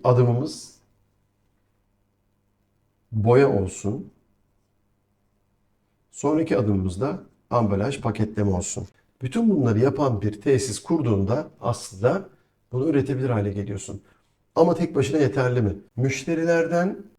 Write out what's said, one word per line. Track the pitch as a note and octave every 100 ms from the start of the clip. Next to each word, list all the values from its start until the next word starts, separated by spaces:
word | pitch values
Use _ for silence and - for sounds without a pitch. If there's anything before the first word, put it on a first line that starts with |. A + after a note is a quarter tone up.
adımımız | B2+ A#2+ A#2+ A#2+ D#4 - - _ _ _ _ _ _ _ _ _ _ _ _ _ _ _ _ _ _ _ _ _ _ _ _
boya | A2 G#2+ B2 C#3 G2+
olsun. | F#2 - G2+ B2+ F#3+ - _ _ _ _ _ _ _ _ _ _ _ _ _ _ _ _ _ _ _
Sonraki | - C#3 D#3 D#3+ G2+
adımımız | G#2 G2 F#2 F2+
da | C3+ F#3+ - _ -
ambalaj, | A#2+ G#2+ G2 A2+ C#3
paketleme | A2+ G#2+ G#2+ - G2+
olsun. | F#2 - G2 F#2+ _ _ _
Bütün | B2+ A#3 A3+
bunları | F3 A#2+ G#2+
yapan | G3+ F#3+ C#3 G#2+
bir | G#2 -
tesis | C#3 C3 - G2+
kurduğunda | - E3 B2 G2+ G2 C3 - -
aslında | A#2+ A2+ - F#2+ A#2+ F#3 G3 _ _ _ _
bunu | B2 D#3
üretebilir | C#3 C3 B2+ C3
hale | A2 G2+
geliyorsun. | G2 G2 G2+ - G2 _ _ _ _ _
Ama | - E3+
tek | E3 E3+
başına | C#3 A#2+ D3+
yeterli | C3 C#3 B2+ B2
mi? | G#2 F#2+ - -
Müşterilerden | C3 - - E3 E3 E3 D#3+ E3+ F#3 - -